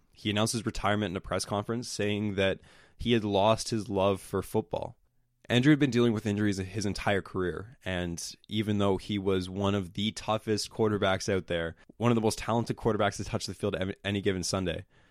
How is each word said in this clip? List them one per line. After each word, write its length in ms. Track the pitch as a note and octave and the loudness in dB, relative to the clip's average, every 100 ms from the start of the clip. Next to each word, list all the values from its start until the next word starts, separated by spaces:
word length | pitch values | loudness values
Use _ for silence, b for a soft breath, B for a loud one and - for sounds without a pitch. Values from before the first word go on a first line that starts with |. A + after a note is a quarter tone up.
| _ | _
He 180 | _ G#2 | _ -2
announced 240 | G#2 A2+ | 0 0
his 120 | A#2 G#2 | 0 -4
retirement 460 | - G2+ G#2 G#2 | -2 0 0 0
in 60 | F#2 | -4
a 40 | |
press 240 | - F#2+ - | -4 -4 -2
conference, 420 | G#2 G#2 A#2 A#2 | -2 -2 -6 -6
saying 480 | - G#2 G#2 G#2 G2 | -4 -2 0 -2 0
that 240 | F#2+ - b b b b | 0 0 b b b b
he 160 | A2 | 2
had 100 | A#2 | 2
lost 460 | G#2 G2 G#2 A2+ - | 4 4 4 2 0
his 200 | A2+ G2+ | -4 -2
love 320 | G2 F#2+ F#2+ | 2 2 2
for 200 | - G2 | -2 -4
football. 520 | - A2 - - - - _ _ _ _ - | -2 -2 -2 -6 -6 -12 _ _ _ _ -2
Andrew 220 | A#2 C#3 | 2 6
had 80 | D3 | 6
been 120 | C#3 | 4
dealing 220 | A#2+ A#2+ | 4 4
with 120 | G#2+ G#2 | 2 0
injuries 320 | G2+ G#2 F#2+ | 0 0 0
his 260 | F#2 G#2 G2 | -4 -4 -4
entire 360 | F#2 - G2 | -2 0 -2
career, 560 | - F#2+ F2+ E2 G#2+ - | -2 -4 -4 -4 -12 -12
and 520 | F#2 F2+ F2 E2+ - - - | -6 -4 -4 -6 -10 -14 -4
even 300 | G#2+ G#2 G2+ | -2 0 2
though 180 | G2+ F#2+ | 2 2
he 200 | - G#2 | 0 -2
was 320 | G2 F#2+ F2+ | 0 0 -2
one 260 | F#2 G2 G2+ | 0 0 0
of 180 | F2 | -2
the 180 | G2+ G#2+ | -2 -4
toughest 580 | - - A2 A2+ G#2 - | -2 -2 -2 0 -2 -2
quarterbacks 580 | - A2 G2+ G2 F#2+ - | 0 0 2 2 2 0
out 200 | F#2+ - | -2 0
there, 280 | E2+ E2 - B - | -2 -2 -6 B -2
one 120 | A#2+ | 2
of 40 | A#2 | 4
the 60 | |
most 160 | G#2+ - | 2 0
talented 400 | - A#2 A2+ A#2 | 0 0 0 -2
quarterbacks 400 | A#2 G#2+ G2+ - | 0 2 0 0
to 80 | G2+ | -6
touch 220 | A2 - | -6 -6
the 60 | |
field 220 | F#2+ G#2 F#2 | -4 -2 -2
ev-, 200 | F#2+ - G2 | -4 -4 -2
any 160 | G2+ | 0
given 220 | G2 F#2 | 2 0
Sunday, 420 | F2 G2 F2+ E2 - b b | 0 -2 -2 -4 -8 b b